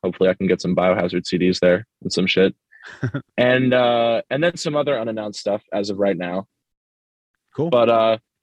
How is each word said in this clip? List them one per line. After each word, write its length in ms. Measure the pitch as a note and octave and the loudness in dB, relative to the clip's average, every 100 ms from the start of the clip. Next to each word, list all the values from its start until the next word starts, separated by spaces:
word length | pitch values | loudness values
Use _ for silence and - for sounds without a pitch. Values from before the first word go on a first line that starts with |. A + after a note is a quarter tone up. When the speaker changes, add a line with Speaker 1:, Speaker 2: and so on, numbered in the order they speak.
Speaker 1:
Hopefully 260 | F#2 - F#2 | -6 0 0
I 40 | |
can 140 | F#2 F#2+ | 2 0
get 120 | F2+ | -2
some 160 | F2 F#2 | -2 0
Biohazard 500 | F#2 F#2 F2 F2+ - | 2 2 0 -4 -4
C 100 | F2+ | 0
Ds 220 | F#2 F2+ | 0 2
there 260 | F2+ F2+ - _ | 2 2 -2 _
and 100 | - | -6
some 140 | - F#2 | -2 0
shit. 280 | - G2 - _ - - - | 2 0 0 _ -20 -20 -10
Speaker 2:
<laughs> 120 | B2+ C#3 - - | -8 -8 -8 -2
Speaker 1:
And, 360 | B2 B2+ B2+ | 2 2 2
uh, 500 | B2+ A#2+ A#2+ A#2 A#2 - | 2 2 2 2 0 -2
and 120 | C3+ | -2
then 140 | E3+ F3 | -2 -2
some 180 | E3+ D3 | -4 -2
other 220 | C#3+ C3 | -2 -2
unannounced 400 | A2+ A2 G#2+ G#2 | -4 -6 -8 -8
stuff 220 | G#2 G#2 - | -4 -4 -4
as 200 | G2+ G2+ | -6 -4
of 80 | G2 | -2
right 180 | G2+ F2 | -2 -2
now. 300 | F2 F#2 - _ _ _ _ _ _ _ _ _ _ - | -4 -6 -8 _ _ _ _ _ _ _ _ _ _ -6
Speaker 2:
Cool. 140 | E3 | 0
Speaker 1:
But, 200 | A#2+ A#2 | 2 4
uh, 280 | A2+ A2+ A2 _ _ | 4 2 0 _ _